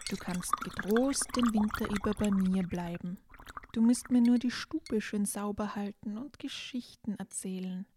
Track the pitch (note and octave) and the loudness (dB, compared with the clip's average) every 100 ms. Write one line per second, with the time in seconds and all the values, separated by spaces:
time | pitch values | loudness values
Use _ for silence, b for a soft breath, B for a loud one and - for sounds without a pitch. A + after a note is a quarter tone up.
0 | - G3 - F3+ - - - - F#3 A3 | -6 -6 -4 -4 -2 -4 -4 -4 2 4
1 | C4+ C#4 - - A#3+ G#3+ G#3+ - G#3+ G#3 | 4 2 -2 2 2 4 2 0 -2 -2
2 | G#3+ G#3 G#3 G3 F#3 F#3+ F3+ F3 F3 F3 | -2 0 2 2 2 2 0 -4 -6 -6
3 | F3 F#3+ - - - - - - A3+ B3 | -8 -10 -12 -20 -18 -16 -8 4 6 4
4 | - B3 A#3+ A#3+ B3 - - D#4+ - A3 | 4 6 6 6 4 -2 -4 -6 -2 -2
5 | - G#3 G3+ G#3 G#3 G#3 G#3 G3+ G3+ - | 0 -2 -2 -2 -4 -2 -4 -4 -6 -6
6 | G#3+ G#3+ C#4+ - C#4 - - B3+ - - | -8 -8 -10 -10 -10 -8 -8 -8 -8 -8
7 | - F#3+ F#3+ - F#3+ F#3 F#3 F#3 F#3+ | -6 -6 -6 -8 -6 -4 -4 -6 -8